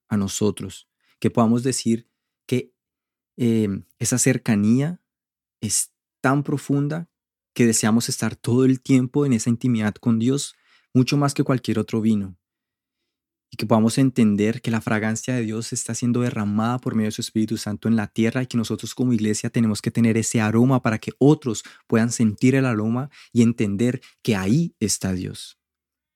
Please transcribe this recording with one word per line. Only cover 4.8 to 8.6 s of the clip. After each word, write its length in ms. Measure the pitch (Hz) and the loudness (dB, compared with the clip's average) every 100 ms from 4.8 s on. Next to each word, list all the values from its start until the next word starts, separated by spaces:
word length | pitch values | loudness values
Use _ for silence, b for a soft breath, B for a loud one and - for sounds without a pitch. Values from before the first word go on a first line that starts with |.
| 147 180 _ _ _ _ _ _ | 0 -6 _ _ _ _ _ _
es 320 | 214 - - _ _ _ | -6 -4 -6 _ _ _
tan 220 | 127 143 | 0 0
profunda 680 | 143 147 - 139 143 156 170 _ _ _ _ - | 0 -4 -2 -2 -2 -6 -10 _ _ _ _ 0
que 100 | 120 | 2
deseamos 420 | 113 110 113 - | 2 2 2 0
estar 280 | - 110 - | -4 -6 -6
todo 300 | - 120 | -2 2